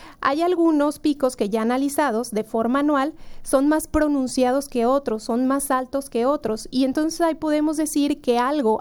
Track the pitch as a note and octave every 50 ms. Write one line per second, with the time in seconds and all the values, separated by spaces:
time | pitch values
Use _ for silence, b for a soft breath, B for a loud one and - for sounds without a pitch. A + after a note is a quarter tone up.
0 | B B B B - - C#4 D#4 E4+ F4+ F4+ E4+ E4 E4 D#4 C#4+ C#4+ D4+ D4 -
1 | - D4+ C#4+ D4 C#4 B3+ B3+ - A3 G3+ G#3 A3 A3 A#3 B3 C4 C#4 C#4 C#4 -
2 | D4+ C4+ G#3+ A3+ B3 B3 G#3+ G#3+ G#3+ - - A3+ A3+ A3+ B3+ C#4 C#4+ D4+ D4+ C#4
3 | C4+ D#4 D#4 B B B B B B - - C4+ C#4 D4 D#4 D#4 D#4 - - D#4
4 | D4+ D4+ D4 C#4 C4 A#3+ - C4 B3+ B3 B3+ C#4+ C#4 - - A#3+ A3+ B3 C4+ C#4
5 | C#4 A3+ A3 A3 - - A#3 A#3+ B3+ B3+ C4+ C#4 C#4 - C4+ C4 C4 B3+ - C#4
6 | C#4 - - A3+ A#3 C4 D4 D4 - G#3+ G#3+ G#3+ - - - B3+ C4+ C4 C4 D#4
7 | D#4 D#4+ D#4+ - E4+ E4 D#4 D#4+ D#4 D#4 D4+ D4+ D4+ D#4 D#4 D4+ D#4 D4+ - D4+
8 | C#4+ D4 D4 - - B3+ A#3+ A#3+ B3 C4+ D4+ D4+ B3 A3 A3 -